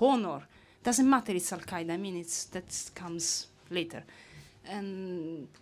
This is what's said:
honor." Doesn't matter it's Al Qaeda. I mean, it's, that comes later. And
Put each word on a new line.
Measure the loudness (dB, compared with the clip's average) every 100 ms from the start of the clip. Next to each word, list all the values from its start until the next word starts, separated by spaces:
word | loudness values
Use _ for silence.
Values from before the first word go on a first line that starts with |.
honor." | 6 6 2 -4 -10 -20 -20 _
Doesn't | 2 6 8
matter | 6 4
it's | -2 -2
Al | -6
Qaeda. | -6 -6 -4
I | -2
mean, | -4 -6
it's, | -4 -6 -6
that | -8 -8 -8 -8 -10
comes | -8 -2 -2 -2 -6 -16 -6
later. | -4 -4 -8 -14 -20 -20 -20 -20 -20 -10
And | -8 -6 -6 -6 -6 -6 -8 -12 -18